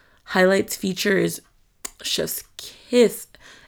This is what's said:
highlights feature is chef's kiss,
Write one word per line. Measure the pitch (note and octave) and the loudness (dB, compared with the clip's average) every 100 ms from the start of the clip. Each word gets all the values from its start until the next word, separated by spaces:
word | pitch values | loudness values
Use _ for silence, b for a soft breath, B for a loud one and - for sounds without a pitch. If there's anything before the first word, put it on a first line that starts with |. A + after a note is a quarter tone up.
| b b - | b b -4
highlights | F#3+ F#3 G3 F#3 - | 2 4 4 0 -4
feature | F#3+ F#3 G#3 F#3+ | -6 -2 0 2
is | E3+ - _ _ _ _ - - | 0 -4 _ _ _ _ -18 -12
chef's | - - D#3 - - - | -6 -4 -4 -8 -12 -18
kiss, | - - - B3 G#3+ - - - B B | -18 -18 0 4 4 2 -16 -20 B B